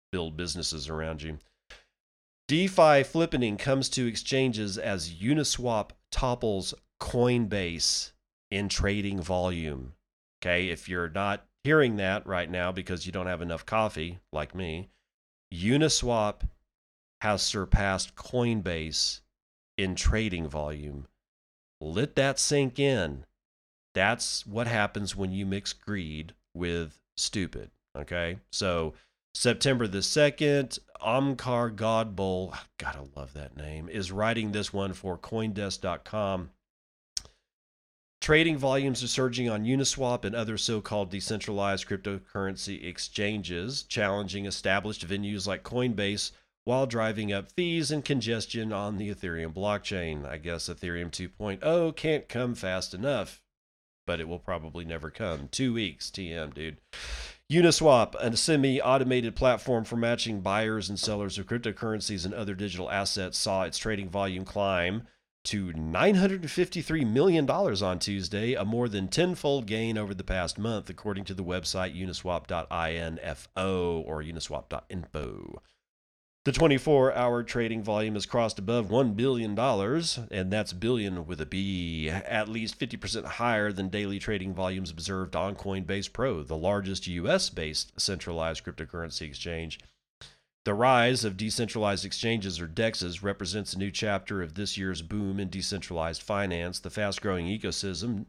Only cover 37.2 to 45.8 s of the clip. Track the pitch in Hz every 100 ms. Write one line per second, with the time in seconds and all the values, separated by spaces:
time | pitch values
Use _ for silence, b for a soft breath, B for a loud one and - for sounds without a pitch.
37.2 | b b _ _ _ _ _ _ _ _
38.2 | - 156 165 147 135 139 139 123 123 -
39.2 | 131 120 120 107 113 135 135 139 123 120
40.2 | 101 117 110 107 - 110 - 104 92 98
41.2 | - 107 - 98 101 95 - 98 101 98
42.2 | - 101 95 95 - 90 85 85 - -
43.2 | 104 107 85 87 107 135 - 117 104 101
44.2 | 95 98 98 - 98 98 107 107 85 101
45.2 | 101 104 98 92 - 120